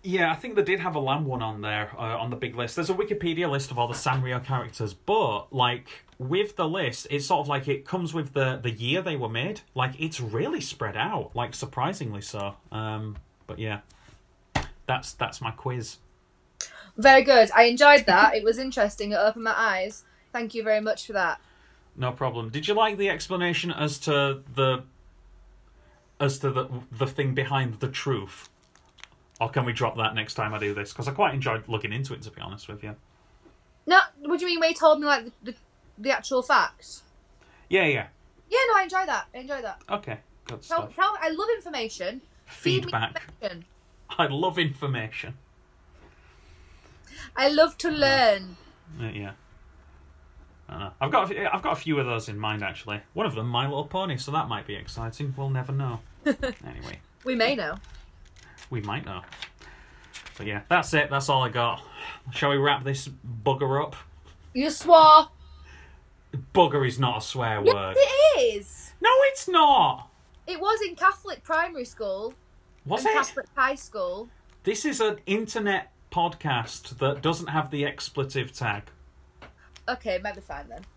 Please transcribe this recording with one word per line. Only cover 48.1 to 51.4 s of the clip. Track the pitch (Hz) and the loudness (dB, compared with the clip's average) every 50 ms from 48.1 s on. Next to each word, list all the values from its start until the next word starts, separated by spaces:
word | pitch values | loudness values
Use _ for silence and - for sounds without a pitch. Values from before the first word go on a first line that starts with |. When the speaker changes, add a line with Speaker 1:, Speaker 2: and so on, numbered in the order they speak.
| 269 269 247 220 202 196 190 185 180 - - - - _ _ 165 151 123 | 4 6 4 4 4 2 -2 -14 -18 -20 -20 -20 -20 _ _ -20 -12 -10
Speaker 1:
Yeah, | 117 110 | -10 -8
yeah. | 101 104 101 98 95 - - - - - - - - - - - - - - - - - - - - - - - - - - - | -8 -10 -12 -12 -14 -16 -20 -20 -20 -20 -20 -20 -20 -20 -20 -20 -20 -20 -20 -20 -20 -20 -20 -20 -20 -20 -20 -20 -20 -20 -18 -16
I | |
don't | - 80 | -12 -12
know. | 98 95 - _ | -12 -12 -6 _
I've | 135 139 | -4 2
got | - 240 190 180 | 2 2 2 2
a | - - | -4 -4